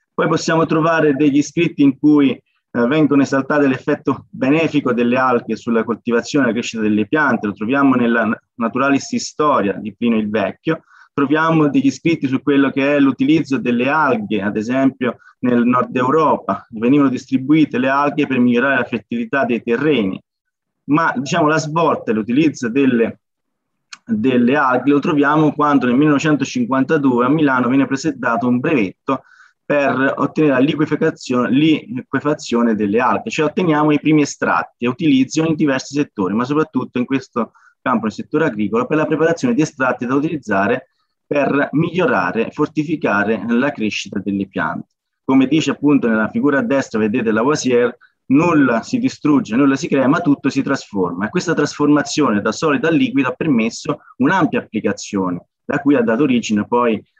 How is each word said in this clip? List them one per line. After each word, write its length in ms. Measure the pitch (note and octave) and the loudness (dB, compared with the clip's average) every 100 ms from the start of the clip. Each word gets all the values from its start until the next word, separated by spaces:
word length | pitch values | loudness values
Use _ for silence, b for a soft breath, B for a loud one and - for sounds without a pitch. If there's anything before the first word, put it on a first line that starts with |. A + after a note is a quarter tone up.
| _ | _
Poi 140 | - E3+ | -4 0
possiamo 400 | D#3+ - D#3+ D#3+ | 0 0 0 2
trovare 480 | D#3 D#3+ E3 D3+ | 2 2 2 2
degli 260 | C3+ D3 C#3 | 2 2 2
scritti 420 | C#3+ - E3+ - | 0 0 -2 2
in 120 | C#3 C3 | 2 2
cui, 340 | D3+ D3 C3+ | 4 4 4
eh, 120 | A#2+ _ _ _ A#2+ A#2+ | 0 _ _ _ -2 0
vengono 340 | D#3 D3 C#3 | 2 4 4
esaltate 460 | C3 C3+ C3 D3 C#3+ | 2 0 0 0 2
l'effetto 580 | C3 - C#3+ - B2 - | 0 -2 -4 -2 -4 -8
benefico 640 | - C3 D#3 D#3 D3 C3 | -4 0 0 0 0 0
delle 240 | A#2 A#2+ B2+ | 0 0 2
alghe 380 | B2+ A#2+ A#2 | 2 0 -2
sulla 300 | A2 - A2+ | -6 -2 -2
coltivazione 600 | A2 G#2+ - A#2 - D3 B2+ | -2 -4 -2 -2 0 0 0
e 20 | |
la 60 | |
crescita 280 | A#2+ A2+ A2+ | 0 -4 -4
delle 240 | G#2+ G#2 G#2+ | -2 0 0
piante, 400 | D#3 D3 A2+ G#2 | 0 2 0 -2
lo 60 | |
troviamo 420 | G2 G#2+ C3+ C#3 | -6 -2 2 2
nella 340 | B2+ A#2+ A#2 A2 A#2+ _ | 2 2 0 0 -4 _
Naturalis 580 | - A2+ B2 C3+ C3+ - | -8 -4 -2 0 0 -2
Historia 600 | A#2+ - - D3+ B2 G2 | -6 -6 -2 0 2 0
di 200 | - G#2 | -4 -8
Plinio 240 | - A#2+ A2 | -4 -2 0
il 100 | G#2+ | 0
Vecchio, 540 | G#2+ G2 - - D#3 b b b | -2 -4 -4 -4 -6 b b b
troviamo 540 | - C#3 D#3 D#3+ D#3+ D3 | -4 0 2 2 2 2
degli 220 | C3+ C3+ | 2 2
scritti 360 | - E3 E3 C3+ | 0 -2 -2 -2
su 160 | C3 | -2
quello 280 | - C#3 C#3 | 0 2 2
che 260 | C#3 C3+ D3 | 0 0 2
è 20 | |
l'utilizzo 580 | C#3 C3 C3+ D#3+ C3+ C3 | 2 2 2 2 0 -4
delle 300 | A#2+ A#2+ B2+ | -2 -2 0
alghe, 540 | D#3 C#3+ A#2 G2+ G#2 | 0 0 -2 -2 -4
ad 140 | G2+ G#2 | -2 -4
esempio 600 | G#2+ B2+ C3+ - B2 b b _ | -4 0 0 -2 -6 b b _
nel 260 | B2+ A#2+ | 0 2
nord 320 | A#2 B2+ A#2+ B2 | 2 0 0 -2
Europa, 720 | B2+ D3+ D3+ A#2 - G2 - | 0 2 2 0 -2 -6 -8
venivano 380 | A2 A#2 D3 C#3 | -4 2 4 2
distribuite 680 | B2 - C3 C3 D#3 D3 A#2+ | 0 -2 -2 2 2 2 0
le 100 | C3 | 0
alghe 380 | C#3 C#3+ D3 C3+ | 0 0 -2 -2
per 120 | C3 | 2
migliorare 360 | B2 A#2+ C3+ C3 | 2 2 2 0
la 80 | |
fertilità 600 | A#2+ A#2 - A#2 A2+ C#3 | -2 -6 -6 -8 -4 -2
dei 180 | A#2+ A#2 | -2 -2
terreni. 580 | G#2+ A#2 D3+ C3 G2 - - _ _ _ _ _ - | -2 -2 0 0 0 -4 -12 _ _ _ _ _ -2
Ma, 280 | D3 E3 - | 0 0 -2
diciamo, 300 | C#3 F3 D3+ | -4 0 0
la 120 | D#3 | 0
svolta 520 | D3+ D#3+ D#3+ A#2 - | -2 -2 0 0 -2
e 40 | |
l'utilizzo 540 | A2 G#2+ B2 D#3+ B2 A#2 | -4 0 0 0 0 -4
delle, 520 | B2+ C3+ A#2+ A2 - _ _ _ _ _ _ _ - | 0 2 2 0 -2 _ _ _ _ _ _ _ -18
delle 520 | - G#2+ B2+ B2 A#2+ C#3+ | -4 -2 0 2 2 2
alghe 340 | C3+ B2 B2+ | 2 0 2
lo 80 | C#3+ | 0
troviamo 540 | C#3 D3+ C#3+ D3+ D3+ | 2 0 2 2 2
quando 340 | C#3+ D3 C#3+ B2 | 2 2 2 2
nel 80 | |
millenovecentocinquantadue 1300 | B2 D3+ C#3+ D#3 D3 C3+ B2+ A#2 C3 C3 D#3+ C#3 A#2+ | 2 2 2 2 0 -2 -4 -2 -2 0 2 2 2
a 40 | B2 | 2
Milano 400 | D#3 D3 B2+ B2 | 2 2 0 0
viene 180 | C3+ C3 | 0 0
presentato 640 | C3+ D#3+ C3+ A#2+ A#2 B2 | -2 -4 -4 -2 -2 0
un 100 | B2 | 0
brevetto 640 | D3+ D3+ G2 - - C3+ b b b _ | 0 0 -2 -6 -6 -6 b b b _
per 500 | - D3 C#3 B2+ C3+ - | -4 0 0 0 -2 -2
ottenere 380 | D#3+ - D3+ | -2 0 2
la 40 | C3 | 4
liquefazione, 920 | C#3 D3+ D3+ D3 D#3+ D3+ - B2 A#2+ | 2 0 -2 0 -2 -2 -4 -2 0
liquefazione 1200 | B2+ D#3 D3+ - B2 - C3+ D3 D3+ - A#2 A#2 | 2 2 2 -2 -12 -6 -4 -2 -4 -2 0 0
delle 260 | G#2 G#2 G#2+ | 0 0 0
alghe, 300 | B2 G#2 A2+ | 0 0 -4
cioè 160 | C3+ D3+ | -2 -2
otteniamo 460 | D3 E3+ D3+ D3+ | 0 0 2 2
i 80 | D3 | 0
primi 220 | D3+ D#3 | 2 2
estratti 640 | C#3+ - A2 F2 E2 _ | 0 -2 -2 -2 -4 _
e 40 | A#2+ | -4
utilizzi 520 | B2+ D#3+ C3 B2+ D#3 | -2 2 2 2 0
in 140 | D#3+ | -2
diversi 400 | D#3 D3+ C3 - | 0 0 -2 -4
settori, 400 | C#3 C#3 - F#2 | -4 -4 -2 -2
ma 100 | G#2 | -2
soprattutto 540 | B2 D3 D3+ B2+ A#2 A#2+ | -2 -2 -2 -4 -4 -4
in 80 | B2 | -2
questo 460 | C3+ - B2 A2 b b _ | -4 -4 -6 -6 b b _
campo, 240 | - B2 | -4 -2
nel 80 | G#2+ | -2
settore 340 | G#2 A2 D3+ D#3+ | -6 -6 -2 -2
agricolo, 400 | G#2 G#2 A2 B2+ | -2 -2 -2 -2
per 100 | D#3 | -2
la 100 | D3 | 0
preparazione 480 | D3+ D#3+ E3 B2 | 0 0 0 0
di 80 | A#2+ | 0
estratti 420 | D#3 - C3 B2 | -2 -2 -4 -2
da 100 | A#2+ | -2
utilizzare 720 | C#3 B2+ D#3 G#2+ G2 G#2 B2 - _ _ _ - | -2 -2 -4 -4 -2 0 -2 -6 _ _ _ -6
per 420 | C#3+ C3+ C#3 C#3 | -2 0 0 0
migliorare, 800 | C#3 E3+ E3+ D#3+ G#2+ F2+ G2 A2+ | 0 -2 0 0 0 -2 -2 -4
fortificare 920 | - D3+ - D3+ D#3+ B2 G2+ G2+ A2 G#2+ | -4 -4 -4 -4 -4 -2 -2 -2 -2 -2
la 220 | A#2 C#3 | 0 0
crescita 480 | C#3 G#2+ - - G#2 | -2 -4 -6 -8 -8
delle 280 | G2 G2+ G2 | -4 -4 -4
piante. 420 | F#2 D#2+ - - _ _ _ | -4 -6 -6 -12 _ _ _
Come 220 | - C3+ C3 | 0 2 4
dice 240 | D#3 C#3+ | 2 0
appunto 360 | B2 C#3+ C#3+ A#2 | -2 2 2 2
nella 200 | A2 G#2 | 0 0
figura 300 | A#2+ C#3 C#3 | 0 0 0
a 40 | |
destra, 360 | A#2 C#3 C3 A2 | 0 -2 -2 -2
vedete 320 | G#2+ B2 A2+ | 0 0 0
Lavoisier, 680 | G#2+ B2+ D3 B2+ A#2+ A#2+ - b _ - | 0 0 -2 0 2 0 -4 b _ 0
nulla 560 | C3+ F3 D#3 C3+ A2+ | 2 4 4 2 0
si 160 | - B2 | -2 -2
distrugge, 580 | B2+ - D3+ C#3 G#2 A2+ | -4 -2 0 0 0 0
nulla 200 | C#3+ C3+ | 0 0
si 120 | D#3+ | -2
crea, 180 | C#3 B2+ | 0 2
ma 140 | E3 | 2
tutto 300 | C#3+ C#3 C#3 | 2 0 0
si 100 | C3+ | -2
trasforma. 640 | C3 C3+ - G2+ F2 F2 G#2 | -2 -4 -6 -4 -4 -4 -6
E 40 | |
questa 240 | F3+ E3+ | -4 -2
trasformazione 880 | D3 D3 - D3 D3 C3+ - C3+ G#2 | -2 -2 0 2 2 0 0 0 0
da 100 | G#2 | -2
solido 360 | G#2+ D#3+ C3+ D#3+ | -2 -2 0 0
a 20 | |
liquido 380 | D#3+ C3 C3 C3 | 0 0 0 0
ha 40 | |
permesso 680 | B2+ E3 B2 A2+ - - C#3+ b - | 0 0 0 0 -4 -8 -8 b -2
un'ampia 420 | C3 F#3+ D#3+ A#2+ | 0 2 2 -2
applicazione, 840 | - A2 G#2 G2 - G2+ F#2 F2 - _ | -4 -4 -4 -4 -6 -4 -4 -4 -10 _
da 140 | - C#3+ | -8 -2
cui 160 | C#3+ | 2
ha 80 | C#3 | 2
dato 220 | A2+ A2+ | 2 2
origine 420 | D3 B2 A2 G#2+ G2 | 2 0 0 -2 0
poi 360 | A#2+ A#2+ G#2+ - _ | 0 0 -2 -6 _